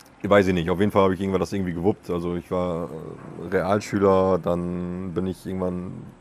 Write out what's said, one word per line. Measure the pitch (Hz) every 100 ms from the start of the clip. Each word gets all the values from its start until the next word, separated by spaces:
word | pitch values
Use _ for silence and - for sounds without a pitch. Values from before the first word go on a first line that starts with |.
| - -
weiß | 101 101 95
ich |
nicht. | 90 82
Auf | 87
jeden | 104
Fall | 104
habe | 95
ich | 92
irgendwann | 98 92
das | 87
irgendwie | 101 90
gewuppt. | 85 90 104 -
Also | 87 87 87
ich | -
war, | 92 90 85 82
äh, | 80 82 - - - 87 92
Realschüler, | 92 104 - 104 98 95 95 92
dann | 85 87 87 87 87 90 95
bin | 85 95
ich | 90 -
irgendwann, | 92 90 90 92 87 - -